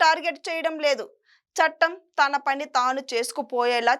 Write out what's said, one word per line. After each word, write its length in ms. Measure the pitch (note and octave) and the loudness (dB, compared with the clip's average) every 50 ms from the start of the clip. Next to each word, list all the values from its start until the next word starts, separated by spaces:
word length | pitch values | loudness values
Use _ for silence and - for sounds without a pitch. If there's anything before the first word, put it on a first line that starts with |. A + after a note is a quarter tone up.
టార్గెట్ 380 | F4 D#4+ D#4+ E4+ D#4 E4+ D#4 E4 _ | 4 4 4 2 -2 -6 -6 -6 _
చేయడం 280 | F#4 E4 E4 D#4+ D#4+ D#4+ D#4 D4+ | -6 -6 -4 -4 -4 -4 -2 0
లేదు. 200 | D4 C#4 A3 A3 - - _ _ _ _ _ _ _ _ | 0 0 -2 -4 -12 -14 _ _ _ _ _ _ _ _
చట్టం 380 | - D#4+ D#4+ D#4+ _ E4 E4 F4 F#4 _ _ _ - | 0 0 0 4 _ 0 0 0 -6 _ _ _ 0
తన 180 | D4 C#4 C#4+ C#4+ C#4+ | 0 2 2 -2 -2
పని 180 | C#4+ C4+ C#4 D4 D4 - | -2 -4 -4 -6 -4 -2
తాను 240 | - B3 B3+ C4 C4+ B3+ C4 B3 | 0 0 0 -2 -4 -6 -4 -4
చేసుకుపోయేలా 800 | A3+ A#3 A#3 - - C#4 - - A#3+ A#3+ A#3+ B3 A#3+ A#3 A#3 A#3+ B3+ | -4 -4 -4 -6 -8 -8 -4 -2 0 0 2 0 2 2 2 0 0